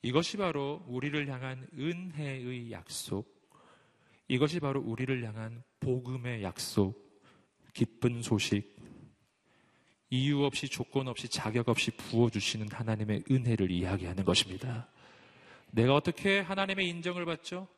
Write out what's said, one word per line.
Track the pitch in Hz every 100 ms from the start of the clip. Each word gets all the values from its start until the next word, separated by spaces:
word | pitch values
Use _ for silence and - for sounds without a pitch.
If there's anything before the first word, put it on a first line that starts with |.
이것이 | 113 135 175 208
바로 | 190 147 139 147 175
우리를 | 123 143 147 143
향한 | 131 131 131 131
은혜의 | 151 147 175 185 151 147 135 123 123 117
약속, | 104 82 - - 98 - _ _ - - - _ _ _ _ _
이것이 | 131 147 170
바로 | 143 135
우리를 | 123 113 127 131
향한 | 117 110 110 117 - _
복음의 | 143 127 123 131 120 117
약속, | 98 - - - 95 107 - _ - _ _ _ _
기쁜 | - - - 123 120
소식, | 117 107 - 202 - - - - - _ _ _ _ _ _ _ _ _ _
이유 | 127 135 143
없이 | 143 - 139
조건 | - 123 139 131
없이 | 120 123
자격 | - 107 113 117
없이 | 117 -
부어주시는 | - - 113 120 107 - 110 107
하나님의 | - 113 110 107 107 -
은혜를 | 131 120 113 92
이야기하는 | 90 92 95 87 95
것입니다. | 92 87 - 92 127 117 120 _ - - - - - - _
내가 | 113 120
어떻게 | 139 165 170 196 196
하나님의 | 180 196 196 196 185
인정을 | 170 170 180 170
받죠? | 160 - 180 190